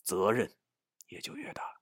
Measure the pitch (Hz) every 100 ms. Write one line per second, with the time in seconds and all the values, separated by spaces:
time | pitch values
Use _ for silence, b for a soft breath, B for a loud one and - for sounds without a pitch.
0 | - 90 98 120 101 - _ _ _ -
1 | - - - 294 277 254 - -